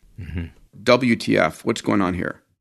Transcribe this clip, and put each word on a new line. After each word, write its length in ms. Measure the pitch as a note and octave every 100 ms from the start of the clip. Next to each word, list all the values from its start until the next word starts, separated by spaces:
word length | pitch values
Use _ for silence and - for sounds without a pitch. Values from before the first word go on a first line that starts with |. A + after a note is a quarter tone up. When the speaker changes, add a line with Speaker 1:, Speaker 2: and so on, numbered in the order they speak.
| - -
Speaker 1:
Mm-hmm. 260 | D#2+ E2 E2 - _ -
Speaker 2:
W 320 | A2+ B2 B2+ A2+
T 220 | - G#2
F, 280 | E2 - -
what's 160 | A2+
going 200 | - G#2+
on 120 | F2+
here? 280 | F2+ - - _ _